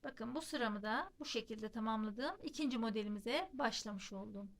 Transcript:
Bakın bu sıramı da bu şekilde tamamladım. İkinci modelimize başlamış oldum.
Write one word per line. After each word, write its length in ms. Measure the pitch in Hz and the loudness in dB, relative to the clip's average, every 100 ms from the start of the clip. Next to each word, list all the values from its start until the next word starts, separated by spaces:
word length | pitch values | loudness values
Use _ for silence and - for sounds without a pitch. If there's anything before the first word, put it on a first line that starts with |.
Bakın 300 | 277 254 226 | -8 -6 -2
bu 80 | 262 | -2
sıramı 400 | 320 294 233 208 | 0 2 2 2
da 300 | 208 233 370 - | 2 2 2 -4
bu 60 | |
şekilde 460 | 294 240 220 214 214 | -2 0 0 -4 -4
tamamladım. 640 | 226 220 220 214 208 277 392 | 0 2 2 2 0 -2 0
İkinci 360 | 311 - 302 247 | -6 0 2 4
modelimize 720 | 226 220 208 208 208 277 381 | 2 2 0 -2 2 0 0
başlamış 600 | 262 262 - 214 196 - | 0 2 2 -4 -6 -6
oldum. 400 | 190 107 101 101 - | -6 -6 -8 -8 -12